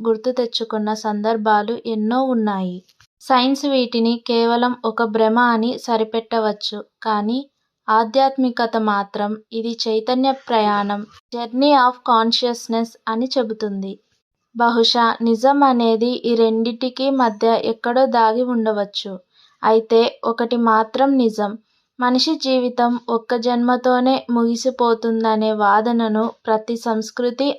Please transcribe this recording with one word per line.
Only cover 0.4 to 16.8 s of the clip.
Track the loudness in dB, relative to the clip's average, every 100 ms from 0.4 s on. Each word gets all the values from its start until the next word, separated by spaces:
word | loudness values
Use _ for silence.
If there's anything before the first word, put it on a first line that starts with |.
| -4 -4 -6 -4 -4
సందర్భాలు | -4 -4 -4 -2 -2 2 0 0 -6 -6
ఎన్నో | -4 -2 0
ఉన్నాయి. | 0 0 0 -2 -4 -8 -16 _ _ _
సైన్స్ | 0 2 2 0 0
వీటిని | 0 0 0 0 0 -2
కేవలం | 0 2 2 0 -2 -4
ఒక | -2
భ్రమ | -2 2 2 4
అని | 2 2 -2 -4
సరిపెట్టవచ్చు, | -4 -2 -2 -4 -4 -2 -2 -4 -8 -10 -14 _
కానీ | -4 -2 -2 -4 -6 _ _ _ -2
ఆధ్యాత్మికత | 0 2 2 2 2 -2 0 -2 0
మాత్రం | 0 -2 -4 -6 -6 -6 -8
ఇది | -8 -6 -6 -2
చైతన్య | -2 0 0 0
ప్రయాణం, | -2 -2 0 2 0 -2 -6 -8 -18 _
journey | -10 -6 0 4 4
of | 4 0 0
consciousness | 2 2 0 -2 -4 -4 -4 -4 -8 -8
అని | -4 -2 -2
చెబుతుంది. | -4 -4 -6 -6 -10 -12 _ _ _ _ _ 0
బహుశా | 2 4 2 2 0 0
నిజం | 0 2 2 4
అనేది | 4 4 2 2 0 -2 0
ఈ | 2
రెండిటికి | 2 2 -2 -4